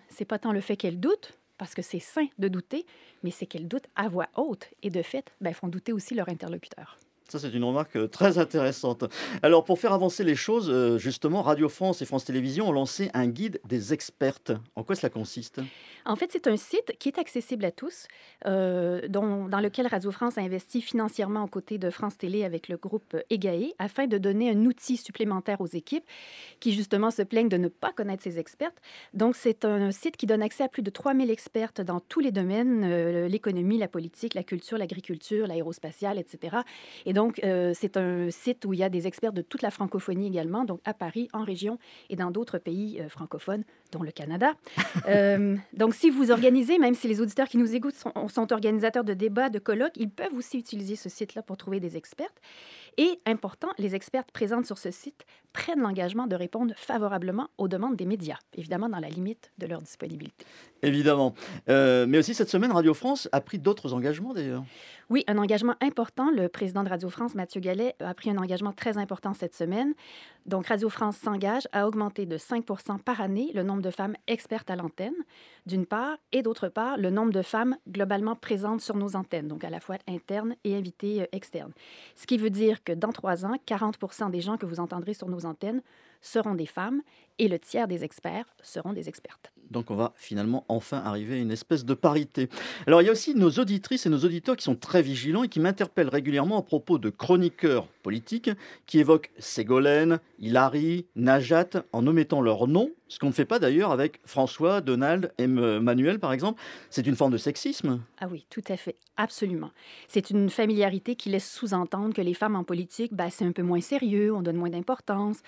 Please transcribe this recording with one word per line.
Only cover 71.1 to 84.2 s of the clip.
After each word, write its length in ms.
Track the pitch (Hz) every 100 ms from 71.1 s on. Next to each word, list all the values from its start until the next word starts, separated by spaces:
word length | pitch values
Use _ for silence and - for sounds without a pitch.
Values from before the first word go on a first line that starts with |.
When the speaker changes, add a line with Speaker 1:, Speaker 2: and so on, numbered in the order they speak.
| 208
Speaker 1:
s'engage 500 | - 202 196 240 -
à 140 | 202 202
augmenter 380 | 214 208 202 190
de 120 | 160
cinq 280 | - 233 233
pour 140 | 196
cent 180 | - 202
par 220 | - 226
année 320 | 196 196 285
le 100 | 208
nombre 180 | 185 196
de 100 | 185
femmes 240 | 180 196 214 -
expertes 420 | 226 - 220 -
à 60 | 185
l'antenne, 380 | 170 - 196 349 - - - - -
d'une 200 | 190 175
part, 320 | 208 269 302 _
et 100 | 254
d'autre 280 | 226 226 185
part, 280 | 214 233 269
le 120 | 185
nombre 220 | 196 226
de 100 | 196
femmes 360 | 185 220 247 269 -
globalement 460 | 190 196 196 214 233
présentes 460 | - 208 208 220
sur 140 | - 208
nos 200 | 202 190
antennes, 320 | 185 170 151
donc 160 | 151
à 60 | 170
la 100 | 165
fois 180 | - 185 -
internes 480 | 180 - 196 226 240
et 120 | 208 202
invitées, 460 | 185 - 202 208
euh, 40 | 180
externes. 420 | 196 - 170 147 - - - - -
Ce 100 | -
qui 120 | 247
veut 120 | 214
dire 340 | 196 220 214
que 100 | -
dans 180 | 165 214
trois 340 | - 190 175 190
ans, 100 | 262 -
quarante 320 | 202 214 220
pour 160 | 190
cent 160 | -